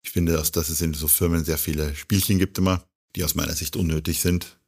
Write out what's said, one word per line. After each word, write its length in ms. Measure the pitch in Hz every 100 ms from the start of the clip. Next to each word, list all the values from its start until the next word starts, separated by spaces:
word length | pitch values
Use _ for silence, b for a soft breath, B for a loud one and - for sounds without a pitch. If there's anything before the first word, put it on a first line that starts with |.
ich 100 | -
finde, 200 | 95 85
dass, 180 | 82 78
dass 200 | 85 78
es 100 | 80
in 140 | 85
so 140 | 76 80
Firmen 360 | - 87 85
sehr 140 | 80 78
viele 360 | - 76 76
Spielchen 440 | 73 - 101 - 95
gibt 180 | 92 -
immer, 260 | 92 90 _ _ _ -
die 60 |
aus 120 | 80
meiner 180 | 80 76
Sicht 220 | 78 - -
unnötig 460 | 85 80 80 80
sind. 340 | 90 87 - _